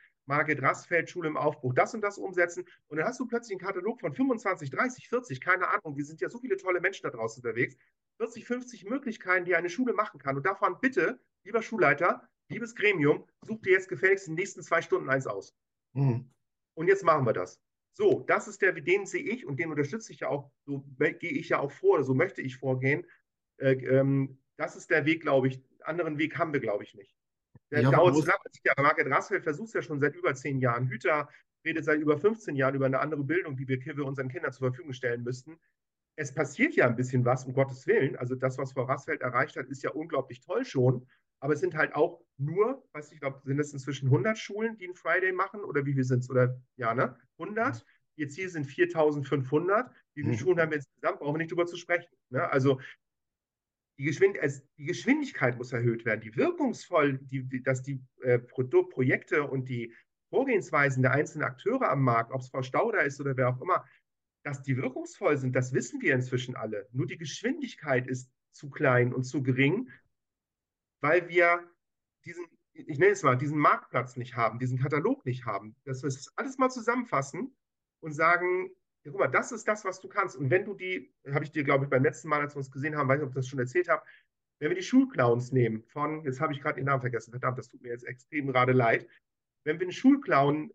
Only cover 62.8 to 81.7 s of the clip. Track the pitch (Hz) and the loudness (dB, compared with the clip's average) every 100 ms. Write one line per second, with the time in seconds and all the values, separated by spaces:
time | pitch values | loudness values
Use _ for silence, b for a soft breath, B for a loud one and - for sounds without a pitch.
62.8 | 220 196 143 143 139 127 127 127 175 170 | 0 0 0 -2 -4 0 0 0 0 -2
63.8 | b b _ _ _ _ 143 139 139 127 | b b _ _ _ _ -12 -8 -2 -2
64.8 | - - 330 - 190 139 127 127 123 127 | -2 -6 -12 -2 0 2 0 0 0 -2
65.8 | - 269 196 131 127 123 120 - 110 104 | -4 -2 0 0 0 -4 -4 -8 -8 -8
66.8 | 101 123 180 175 156 - 226 320 254 - | -6 -6 -4 -6 -10 -6 -4 -4 -8 -10
67.8 | 151 127 127 127 - _ _ - 143 - | -2 -2 0 -8 -10 _ _ -18 -16 0
68.8 | 143 123 123 131 131 151 131 127 139 202 | 4 4 4 0 -4 -2 0 4 4 2
69.8 | - B _ _ _ _ _ _ _ _ | -4 B _ _ _ _ _ _ _ _
70.8 | _ _ 143 175 160 175 175 175 175 _ | _ _ 2 2 4 4 6 4 -2 _
71.8 | _ _ _ _ 165 175 - _ _ 160 | _ _ _ _ -16 -14 -16 _ _ -18
72.8 | - 139 185 202 143 127 147 151 160 226 | -10 4 4 6 2 2 0 4 4 4
73.8 | - 127 127 - 117 123 113 117 127 127 | 0 -4 -4 -10 -8 0 0 0 -4 -2
74.8 | 135 147 196 277 131 127 123 98 107 _ | 0 2 0 -2 -4 -6 -4 -6 -8 _
75.8 | 139 127 143 131 - - 294 269 262 262 | -10 -6 -6 -6 -10 -8 -8 0 0 0
76.8 | 226 254 247 139 139 135 269 _ _ _ | -2 -2 0 -2 -2 -6 -8 _ _ _
77.8 | _ _ 160 147 160 175 180 185 185 - | _ _ -10 2 4 4 2 -2 -4 -14
78.8 | _ _ 147 165 139 185 - 226 - 214 | _ _ -12 -2 2 2 0 -4 -2 -2
79.8 | 190 180 - 208 190 - 139 180 208 175 | -4 -8 -6 -2 -2 -2 2 2 0 -8
80.8 | 185 185 - _ 139 147 156 156 143 | -6 -8 -10 _ -4 -4 -2 -4 2